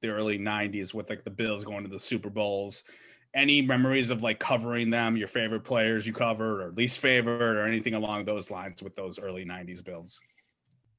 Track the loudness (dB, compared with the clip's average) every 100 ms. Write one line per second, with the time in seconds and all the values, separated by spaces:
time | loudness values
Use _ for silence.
0 | -4 0 0 0 0 -2 -2 -4 -6 -8
1 | -8 -8 -8 -4 -2 -2 -6 -8 -8 -8
2 | -4 -4 -2 -2 0 0 -2 -8 -12 -20
3 | -20 -20 _ 2 6 6 6 4 4 4
4 | 2 0 0 0 0 0 0 0 2 2
5 | 2 0 0 -2 0 -2 0 2 4 2
6 | -2 0 0 0 -2 -2 -4 0 0 2
7 | 4 6 4 2 2 2 2 0 0 -2
8 | -2 -2 -2 -4 -4 -8 -10 -12 -14 -10
9 | -10 -8 -8 -8 -8 -10 -12 -14 -12 -14
10 | -14 -18 _ _ _ _ _ _ _